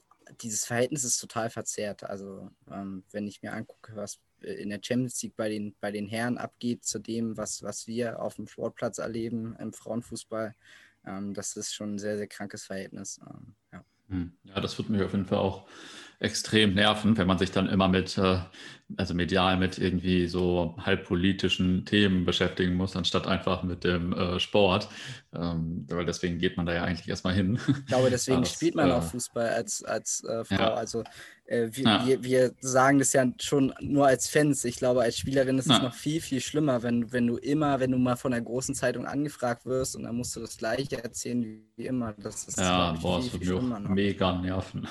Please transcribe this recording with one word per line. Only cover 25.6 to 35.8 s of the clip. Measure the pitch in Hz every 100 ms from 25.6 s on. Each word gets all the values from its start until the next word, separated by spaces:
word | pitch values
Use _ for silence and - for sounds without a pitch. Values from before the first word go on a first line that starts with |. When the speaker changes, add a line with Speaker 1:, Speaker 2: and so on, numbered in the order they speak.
| 82 87 69
Speaker 2:
weil | 85 87
deswegen | 85 90 85
geht | 90 -
man | 85
da |
ja | 85
eigentlich | 90 87 -
erstmal | - 92
hin. | 92 92 120 -
Speaker 1:
Ich | 135 -
glaube, | 127 127
deswegen | 123 - 131
Speaker 2:
<laughs> |
Aber | -
das, |
Speaker 1:
spielt | - 165 -
man | 92
Speaker 2:
äh, |
Speaker 1:
auch | 85
Fußball | 82 123 - 120 117
als, | 113 110 -
als, | - 110 - -
äh, | - 117
Frau. | 113 -
Speaker 2:
Ja. | -
Speaker 1:
Also, | 107 110 117 107 - - - -
äh, | 120 113
wir, | 117 131
Speaker 2:
Ja. | 101 123
Speaker 1:
wir, | 131
wir | 123 127 127 -
sagen | 131 127 131 143
das | 135
ja | 139 127 -
schon | - 143 135 -
nur | - 143 139
als | 127 -
Fans. | 156 151 135 123
Ich | -
glaube, | 127 127
als | 117 -
Spielerin | - 139 131 131
ist | 127
es |
Speaker 2:
Ja. | 113